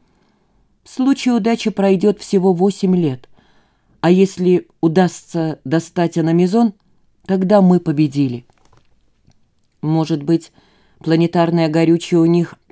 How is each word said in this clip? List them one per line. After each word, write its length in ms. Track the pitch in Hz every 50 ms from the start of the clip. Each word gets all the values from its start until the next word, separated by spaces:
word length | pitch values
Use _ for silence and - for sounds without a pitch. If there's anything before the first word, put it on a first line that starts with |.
| _ _ _ _ _ _ _ _ _ _ _ _ _ _ _ _ -
В 40 | -
случае 460 | - - 254 277 277 - - 254 240
удачи 340 | 226 196 233 233 - - 214
пройдет 480 | - 196 196 196 196 170 196 208 196 -
всего 360 | - - 202 190 180 190 180
восемь 420 | 170 185 202 190 - 202 185 185
лет. 320 | 180 165 139 127 127 - - - _ _ _ _ _ _ _ _ _ _ _ _ _
А 100 | - 170
если 580 | 180 185 196 190 - 180 180 180 180 175 - _ _ _
удастся 800 | - 165 156 185 180 165 - - - - - 170 160 160 - - -
достать 520 | 135 160 165 160 - - 180 170 165 -
аномизон, 560 | 170 156 165 165 175 180 175 208 233 233 208 - _ _ _ _ _ _ _ _ _ _
тогда 340 | - 196 190 185 180 208 202
мы 180 | 190 180 180 175
победили». 680 | - 165 143 147 156 139 135 143 139 127 117 123 - _ _ _ _ _ _ _ _ _ _ _ _ _ _ _ _ _ _ _ _ _ _ _ _ _ _ _
«Может 400 | - 151 160 160 156 165 165 143
быть, 280 | 139 147 165 165 - - _ _ _ _ _ _ _ _ _ -
планетарное 720 | - 160 165 160 170 170 180 175 170 170 175 170 165 156
горючее 520 | 156 165 165 165 170 170 - - 180 165
у 40 | 165
них 320 | 170 170 175 165 - - - _ -